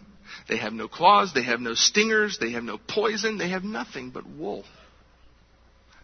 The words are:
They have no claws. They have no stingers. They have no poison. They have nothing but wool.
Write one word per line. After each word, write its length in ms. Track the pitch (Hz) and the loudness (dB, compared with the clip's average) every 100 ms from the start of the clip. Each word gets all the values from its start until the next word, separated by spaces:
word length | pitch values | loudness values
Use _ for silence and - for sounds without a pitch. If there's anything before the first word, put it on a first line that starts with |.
| - - - - - | -12 -20 -20 -20 -6
They 80 | 110 | -4
have 160 | 113 | -4
no 140 | 110 110 | -6 -10
claws. 460 | - 175 208 196 | 2 6 8 6
They 100 | 139 | 0
have 180 | 123 117 | 0 0
no 140 | 120 117 | 0 2
stingers. 640 | - 208 220 220 208 180 | 2 4 4 2 0 0
They 120 | 117 | -4
have 120 | 120 | -2
no 140 | 117 208 | -6 -8
poison. 600 | - - 220 220 220 208 | -4 0 0 0 -2 -2
They 120 | 175 | -2
have 140 | 185 | -4
nothing 460 | 196 226 247 143 127 | -4 -8 -8 -10 -12
but 160 | 127 - | -12 -14
wool. 400 | 139 185 202 - - - _ _ _ - _ _ _ _ _ _ - | -10 -8 -8 -12 -20 -20 _ _ _ -20 _ _ _ _ _ _ -20